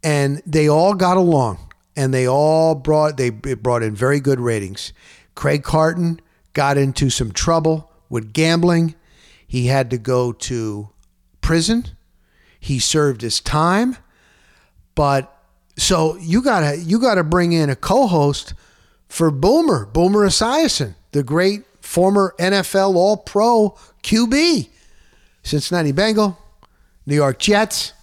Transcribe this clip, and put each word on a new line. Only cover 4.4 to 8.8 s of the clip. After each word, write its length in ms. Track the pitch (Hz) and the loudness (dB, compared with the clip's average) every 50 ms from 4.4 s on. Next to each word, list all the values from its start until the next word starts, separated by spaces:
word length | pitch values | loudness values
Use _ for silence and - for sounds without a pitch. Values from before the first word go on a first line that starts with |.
ratings. 520 | 120 120 113 107 101 90 98 - - - - _ _ - - - _ _ _ | 0 -2 -2 -2 -4 -8 -10 -12 -14 -14 -16 _ _ -20 -20 -20 _ _ _
Craig 280 | - - 143 147 147 | -4 -2 -2 -2 -2
Carton 580 | 139 - - 156 156 160 165 175 175 170 165 165 _ _ _ _ _ _ | -2 0 0 2 2 2 0 0 -2 -2 -4 -6 _ _ _ _ _ _
got 240 | _ - 139 139 139 | _ -2 0 0 2
into 320 | 139 139 135 131 - 143 131 | 0 0 0 0 -2 -2 -2
some 240 | - - 123 110 | 0 -2 -6 -6
trouble 580 | 95 - - 170 165 165 156 160 160 156 151 _ _ _ _ _ | -4 -4 -2 0 0 2 2 0 0 -2 -6 _ _ _ _ _
with 240 | 123 117 110 107 107 | -8 -8 -8 -6 -2
gambling. 600 | 156 160 165 165 170 170 175 170 165 | 0 2 2 2 2 2 2 2 2